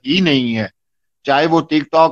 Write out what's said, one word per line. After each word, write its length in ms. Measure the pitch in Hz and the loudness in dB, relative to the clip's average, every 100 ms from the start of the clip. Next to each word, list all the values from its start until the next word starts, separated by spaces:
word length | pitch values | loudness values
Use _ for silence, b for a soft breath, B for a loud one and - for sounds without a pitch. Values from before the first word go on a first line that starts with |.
| 127 | -4
ही 160 | 185 | 0
नहीं 320 | 175 135 123 | 0 0 0
है। 180 | 113 98 - _ _ _ _ - | -4 -6 -12 _ _ _ _ -2
चाहे 220 | 139 160 | 0 2
वो 200 | 165 160 | 0 0
TikTok 380 | 151 143 160 160 | -4 0 2 2